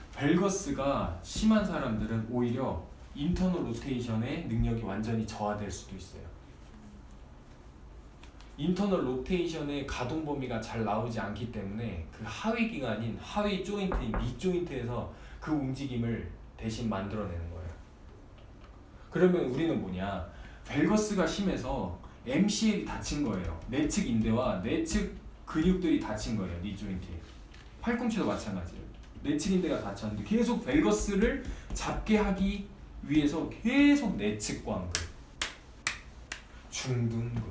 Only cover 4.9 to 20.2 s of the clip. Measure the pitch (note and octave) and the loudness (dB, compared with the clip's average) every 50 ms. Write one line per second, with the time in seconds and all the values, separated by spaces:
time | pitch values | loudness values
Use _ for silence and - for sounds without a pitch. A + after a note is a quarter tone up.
4.9 | F#2+ G#2 A2 A2 A2+ A2 G#2+ G#2+ - - G#2+ G#2 G#2 G#2 G#2 G2 F2+ - - - | -2 -2 -2 0 0 0 0 -2 -2 -2 0 0 0 -2 -4 -6 -6 -8 -10 -10
5.9 | G2 F#2 F2 - - E2 E2+ E2+ - - - - - - - - - - C#2+ C#2 | -12 -12 -12 -12 -14 -14 -14 -14 -14 -16 -18 -18 -18 -18 -18 -18 -18 -18 -18 -18
6.9 | - - - - - - - - - - - - - - - - - - - - | -18 -18 -18 -18 -18 -18 -18 -18 -18 -20 -18 -20 -20 -18 -18 -20 -18 -18 -18 -18
7.9 | - - - - - - - - - - - - - - D3 E3+ F#3 F#3 G3+ G3+ | -18 -18 -18 -18 -18 -18 -18 -18 -18 -18 -18 -14 -8 -2 2 2 4 4 4 4
8.9 | F#3+ F3 - B2 B2+ B2+ - - F#3 F3 E3 E3 D#3+ D#3 D3 C#3+ C#3+ C#3+ C3+ - | 4 4 2 2 0 0 0 0 2 2 2 2 0 -2 -2 -2 -2 -2 -4 -4
9.9 | - - - - D#3+ D#3+ D#3 D3 C#3+ C#3 B2+ A#2+ A#2+ A2 A2 - - A#2 A2 G#2 | -4 -4 -4 -2 -2 -2 -2 -2 -2 -2 -2 -2 -2 -4 -4 -4 -2 -2 0 0
10.9 | G2+ A2 A#2 B2 A2 G#2+ G2+ G2+ G#2 - A#2 A2+ - A2 G2 G2 G2+ A2 A#2 A2+ | 0 0 0 -2 -2 -2 -4 -4 -4 -4 -6 -6 -4 -4 -6 -4 -4 -4 -4 -4
11.9 | F2+ E2+ E2 - - - A2 A2 - - - A3 A#3 A3+ A3+ A3 - D3+ C3 A#2 | -4 -6 -8 -8 -8 -10 -8 -8 -6 -4 -2 0 2 2 2 0 0 -2 -2 -2
12.9 | A2 G#2 A2+ - - - - - - G#3 G#3 G#3 F#3+ F3+ - - G3+ G3+ G3 F#3 | -2 -2 -2 -2 -4 -6 -6 -4 -2 0 2 2 2 0 0 -2 -2 0 0 2
13.9 | - - B2+ A2 - - - A#2+ - - - F#3 F3 E3+ - - C#3+ B2 A#2 A#2 | 2 0 0 0 0 0 0 -2 -2 -2 0 2 2 2 0 -2 -2 -4 -4 -2
14.9 | A#2+ A2+ - - - - - - - - - D#3+ D#3 D3 C3 C3 C3 C3+ C3+ B2 | -2 -4 -4 -6 -8 -12 -14 -16 -14 -8 -2 0 0 2 2 0 -2 -2 -4 -2
15.9 | B2 A#2 A#2 A#2 A2+ G2 F2+ F2 - - - - - - A2+ A2+ G#2+ - A#2 A2 | -2 0 0 0 0 -2 -4 -6 -10 -12 -16 -16 -10 -6 -4 -4 -2 -2 0 0
16.9 | G2 F#2+ G2 G2+ G#2 G#2+ G2+ F#2 F2 E2+ E2 E2 E2+ E2+ E2+ E2 - - - - | 0 0 -2 -2 -2 -2 -4 -4 -4 -4 -6 -6 -6 -8 -8 -8 -10 -12 -14 -16
17.9 | - - - - - - - - - - - - - - - - - - - - | -18 -20 -18 -18 -18 -18 -18 -20 -18 -18 -18 -18 -18 -18 -18 -18 -18 -18 -18 -18
18.9 | - - - - - D#3+ F3+ F3+ F3+ E3+ C#3+ C3 B2 C#3 E3 E3 C#3+ G#2+ F#2 F2+ | -18 -18 -12 -4 2 6 6 6 6 6 2 0 0 0 2 2 2 0 -2 -2
19.9 | F2+ F2+ F#2+ G2+ F#2+ F#2 | -4 -2 -2 -2 -2 -4